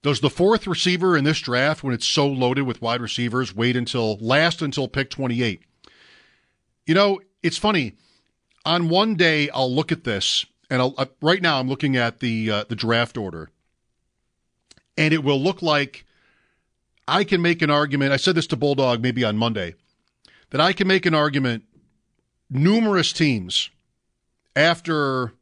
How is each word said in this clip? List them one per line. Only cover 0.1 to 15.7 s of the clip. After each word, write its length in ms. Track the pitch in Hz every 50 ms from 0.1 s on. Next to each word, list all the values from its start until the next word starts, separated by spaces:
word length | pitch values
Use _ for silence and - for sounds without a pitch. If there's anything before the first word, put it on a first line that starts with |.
| 143 -
the 120 | 226 214
fourth 360 | - - 175 196 226 214 -
receiver 500 | 196 170 - - 185 180 175 180 185 175
in 60 | 151
this 160 | 135 151 160 143
draft, 460 | - - 123 123 131 147 156 - -
when 100 | 135 123
it's 140 | 113 - -
so 180 | - 156 143
loaded 360 | 143 139 127 127 123 131 139 139
with 180 | 127 113 -
wide 180 | 117 113 120 123
receivers, 540 | 120 107 - - 120 120 107 127 131 101 95
wait 220 | 101 117 123 127
until, 420 | 127 120 - - 127 113 110 107 101
last 420 | 113 113 131 147 160 - 165 -
until 280 | 160 143 127 147 135 -
pick 220 | - 143 135 -
twenty-eight? 520 | - - 135 123 117 120 123 113 95 82 _ _ _ _ - - _ _ _ _ - _ _ _ _ _ _ _ _ _ _ _ _ _ _
You 80 | - 160
know, 240 | 190 202 202 196 185 _ _ _ _
it's 160 | - 165 -
funny. 360 | - - 208 208 175 131 107 - _ _ _ _ _ _ _ _ _ _ _ _ _ _
On 220 | 160 165 175 170 165
one 260 | 170 185 214 220 214
day, 340 | 170 180 165 156 151 147 143
I'll 220 | - 127 131 127
look 200 | 127 147 151 160
at 100 | 165 160
this, 420 | _ 123 107 95 - - - - - _ _ _ _ _
and 140 | 135 127
I'll, 120 | 127 127 131 -
uh, 80 | 135 131 _ _
right 200 | - 156 180 202
now 200 | 180 170 151 135
I'm 80 | 127 127
looking 280 | 135 135 - 139 131
at 220 | 127 120 117 113 _
the, 320 | - 120 113 113 110 110
uh, 140 | 104 101 104 _
the 60 | 120
draft 420 | 104 - 113 117 117 120 - -
order, 340 | 123 104 92 85 82 78 - _ _ _ _ _ _ _ _ _ _ _ _ _ _ _ _ _ _ _ _ _ _ _ _ - _ _ _ _ -
and 160 | 156 156 156
it 80 | 160
will 180 | 139 143 143 135
look 220 | 139 185 190 -
like 420 | 175 160